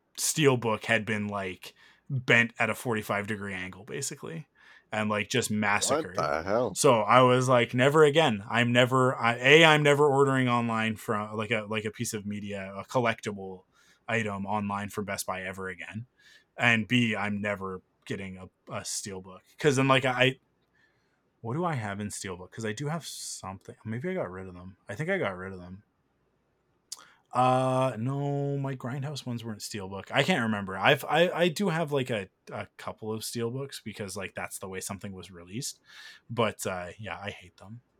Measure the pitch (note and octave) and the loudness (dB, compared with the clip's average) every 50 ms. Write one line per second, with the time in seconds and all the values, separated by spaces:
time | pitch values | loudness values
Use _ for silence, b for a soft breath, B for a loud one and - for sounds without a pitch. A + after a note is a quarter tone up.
0 | _ _ _ - - - - D#3+ D#3 C#3 C3 A#2+ A2 A#2 G#2+ G#2 - - A#2 A2+ | _ _ _ -6 -4 -2 0 2 4 4 4 4 2 0 -2 -2 0 2 0 2
1 | G#2+ G2+ G#2+ G#2 G#2 G#2 G2+ G2+ F#2+ F#2 F#2 - - - b b b b b b | 2 0 -2 -2 -2 -4 -4 -6 -6 -8 -10 -12 -14 -20 b b b b b b
2 | b - C#3+ B2+ B2+ - B2 A#2 A#2 A2+ - - A#2 A2 G#2+ - - C3 A2+ G#2+ | b -6 -6 -2 2 4 4 4 4 4 0 -2 -2 -2 -2 -2 -4 -2 -2 -2
3 | G#2 - A2 G2+ G#2 G#2 A2 G2 G2+ G2+ F#2+ F#2 F#2 F#2 F#2+ F#2+ G2+ - - D3 | -2 -2 -2 -2 -2 -4 -4 -6 -6 -8 -8 -8 -8 -10 -12 -14 -14 -10 -8 -8
4 | C3+ - D#3+ - - E3 D#3+ E3 D3+ - b b b b b b b _ - G#2+ | -8 -8 -8 -10 -10 -12 -10 -12 -12 -14 b b b b b b b _ -4 -2
5 | G#2+ G#2+ G#2+ G#2 G#2 - - B2 A2 - G#2+ G#2+ G#2+ G#2 G#2 G#2 - - C3+ D#3 | -2 0 0 -2 -2 0 0 0 0 0 0 0 2 2 2 2 2 0 0 0
6 | D#3 F2+ F2 F#2 E2 D2+ C#2+ D#2 E2 F#2+ G2+ A#2 B2+ A2 - - - D3 B2 A2 | -2 -2 -4 -2 -2 0 0 -2 0 0 0 0 0 0 0 2 4 4 4 4
7 | G#2 G2+ A#2 B2+ C3 B2 B2 B2+ B2+ B2+ C3 A#2+ A#2+ A#2+ - B2+ B2 C#3+ C#3+ D#3+ | 4 6 8 8 8 8 6 4 4 4 4 4 4 2 2 2 4 4 6 6
8 | D#3 D3 C#3+ D#3+ D#3+ C#3 A2 G2+ G2 - A2 A#2 A#2+ A#2+ A#2+ B2 B2+ A#2+ C3 C3 | 6 6 6 6 4 4 2 0 -2 0 2 2 2 4 6 6 6 6 6 4
9 | B2+ B2+ C#3 - A2+ A#2 A#2+ A#2+ B2 C3 D3 D#3+ E3 D#3+ D3+ D3+ D3 C#3+ C#3+ C#3 | 4 4 2 2 2 0 2 4 8 8 10 10 10 10 8 8 6 6 6 6
10 | D3 D3 C3 C3+ C#3 C3+ C3+ C3 B2+ B2 A#2+ A#2+ A#2 A#2 A2+ A2 A2 A2 A2 G#2 | 6 6 6 6 6 4 4 4 4 2 2 2 2 0 0 0 0 0 -2 -2
11 | - - A2+ G#2 G#2+ G#2+ G#2+ A2 G#2+ G#2 A#2 G#2+ G#2+ G#2 G#2+ A2 G#2 A2 G#2 - | -4 -2 -2 -2 -2 -4 -4 -4 -2 -2 -2 -2 -2 -2 -4 -4 -4 -4 -6 -6
12 | A#2+ - - G#2+ G2 G2+ G#2 G#2 G2+ G2+ G2+ G2 F#2+ F#2+ G2 G2 F#2+ - - C3 | -6 -6 -6 -6 -6 -6 -8 -8 -8 -8 -8 -8 -8 -10 -10 -12 -10 -4 -2 0
13 | A#2+ A2+ A2 - - A2+ G2+ G2 F#2+ F#2+ F#2 F2+ - b b b b b b b | 2 2 0 0 -4 -8 -8 -8 -10 -12 -14 -16 -18 b b b b b b b
14 | _ - A2+ A2+ A2 G#2 G2+ G2 G2 G2 G#2 G#2+ G2+ G2+ G2+ G2+ G#2 G#2 - - | _ -4 -2 -2 -2 -2 -4 -4 -4 -4 -2 -2 -2 -4 -4 -6 -6 -8 -8 -8
15 | G#2 G2 G2 F#2+ - - F#2+ F#2 F#2 F#2+ G2 F#2+ F#2+ F#2 F#2 F2 D#2+ - G2+ A2 | -6 -6 -6 -6 -6 -6 -8 -6 -8 -8 -8 -8 -8 -10 -10 -12 -12 -12 -12 -12
16 | B2 - b b b b b b b _ _ - B2 A#2+ A#2 A2+ G#2+ F#2+ B2 B2 | -14 -14 b b b b b b b _ _ 0 2 4 4 4 2 2 2 4
17 | A#2+ A2+ G#2+ G2+ G2+ G#2 G#2 G2+ G2+ G#2 G2+ F#2+ F#2+ F#2+ F#2+ F#2 - _ _ _ | 4 2 0 0 -2 -2 -2 -2 -2 -4 -4 -4 -6 -8 -10 -10 -14 _ _ _
18 | _ - A2 G2 G2 F#2+ F#2 F#2 F#2+ - _ _ _ - C3 G#2+ F#2+ - - - | _ -10 -10 -8 -10 -10 -14 -14 -18 -20 _ _ _ -12 -10 -10 -8 -8 -8 -8
19 | - G#2 F#2+ F#2 F#2+ F#2+ F#2 F#2 - _ _ - - D3+ C3+ C3 C3 C3+ C3 C3 | -8 -8 -10 -12 -12 -14 -18 -20 -20 _ _ 0 2 2 4 4 4 4 4 4
20 | B2+ C3 B2 A#2 B2+ C3 B2+ - _ _ _ _ _ _ _ _ _ _ _ _ | 2 0 2 2 2 2 2 0 _ _ _ _ _ _ _ _ _ _ _ _
21 | _ _ _ _ _ _ _ _ - A2 A#2 D#3 F3+ F3 D#3+ B2+ A2 G#2 G2 G2+ | _ _ _ _ _ _ _ _ -10 -8 -6 -4 -2 -2 -2 -4 -4 -6 -6 -6
22 | G#2+ G#2 - - - G2 F2+ F2 F2+ F2+ - - A2+ G#2+ G#2+ G#2+ D3 D3 D#3 E3+ | -8 -8 -8 -8 -8 -10 -10 -10 -12 -14 -10 -8 -6 -6 -6 -4 -6 -6 -6 -6
23 | - - - - - - - - - F#2+ F#2+ F#2+ - - - - - A2 A2 A#2 | -8 -10 -12 -12 -12 -12 -12 -12 -12 -12 -12 -12 -14 -18 -20 -14 -10 -8 -8 -6
24 | C3+ F3+ F#3 F#3 C#3 F2+ F#2 F2+ F#2 F#2+ F2+ F2+ F2 F#2+ G2 _ _ - G#2 G2+ | -6 -6 -4 -4 -6 -6 -8 -10 -12 -12 -14 -16 -16 -18 -18 _ _ -12 -8 -6
25 | D#3 E3+ G3 F#3 C#3+ G2+ F#2+ F2+ F#2 G2 G2 F#2 F2 F2+ F#2 G2+ - _ _ _ | -4 -4 -2 -2 -2 -2 -4 -4 -8 -10 -10 -12 -12 -14 -16 -16 -18 _ _ _
26 | _ _ _ _ _ _ _ _ _ _ _ _ _ _ _ _ _ _ B B | _ _ _ _ _ _ _ _ _ _ _ _ _ _ _ _ _ _ B B
27 | B B B B B _ - B2 B2+ B2+ B2+ C3 C3 C3 C3 C3 C3 C3 - G#2+ | B B B B B _ 0 2 2 4 4 2 2 2 2 2 0 0 -2 -2
28 | A2+ B2+ C#3 C#3+ C#3+ C#3+ C#3+ C#3+ C#3+ C#3+ C#3+ C#3 C3+ C3+ C#3 B2+ - B2 B2 D3 | -4 -4 -4 -2 -2 -2 -2 -2 -2 -2 -2 -4 -4 -6 -6 -8 -8 -8 -6 -6
29 | C3 D3+ D3+ C3 - C3 A#2+ A2+ A2 A#2 G#2+ G2+ - - - G#2+ F#2+ F#2+ G2 G2 | -6 -6 -8 -8 -8 -8 -8 -6 -8 -10 -10 -10 -10 -10 -8 -8 -8 -8 -10 -10
30 | - - G#2+ B2+ C#3+ D#3+ F#3 D3 A#2 A2+ G#2+ G#2 G2+ F#2 F#2+ F#2+ G2 B2 D3 C#3+ | -8 -2 0 2 2 2 2 2 2 0 0 0 -2 -4 -2 2 6 6 6 6
31 | - - D3 D#3 E3+ F3+ D#3 D#3 F3 F3+ D3+ - G#3 F#3+ D#3+ D#3+ E3+ D3 D3 C#3 | 4 0 2 2 4 2 2 2 2 0 2 0 0 0 0 0 -2 -2 -2 -2
32 | C3 C3 B2 G#2+ F#2+ - _ _ _ - D3 A2+ G2 - _ - - G#2 F#2+ - | -2 -2 -2 -4 -6 -8 _ _ _ -12 -10 -10 -10 -12 _ -14 -12 -12 -12 -8
33 | - G#2+ A2 A2+ G#2+ - - A#2+ A#2 A#2 A#2+ C3 C#3 C3+ - - - A2 G2+ - | -8 -6 -6 -6 -6 -8 -6 -4 -4 -4 -4 -6 -8 -10 -12 -12 -12 -12 -10 -10
34 | G#2+ F#2+ F2 G2+ F#2+ F2+ - - F2+ F2 - - - G2 F#2+ F#2+ - - G2+ F#2+ | -10 -10 -8 -10 -10 -10 -8 -10 -10 -10 -10 -10 -10 -10 -10 -8 -8 -8 -8 -10
35 | - G#2 F#2+ F#2 F2 G2 F#2+ E2+ F2 F2+ F#2+ A#2 D3+ - - B B B B B | -10 -12 -12 -12 -14 -16 -18 -18 -16 -12 -10 -8 -8 -8 -10 B B B B B
36 | B B B B B - A#2 A2+ A2+ G#2 - - - G#2+ F#2+ F2+ F2+ F2 F2 - | B B B B B -6 -2 0 0 0 0 -4 -6 -6 -6 -6 -6 -10 -12 -12
37 | G#2+ F#2+ E2+ F2+ G2 G2+ F#2+ - - F2 _ _ F#2 F#2+ A2+ A#2+ - _ _ _ | -12 -10 -10 -10 -10 -12 -12 -14 -16 -20 _ _ -20 -20 -20 -20 -20 _ _ _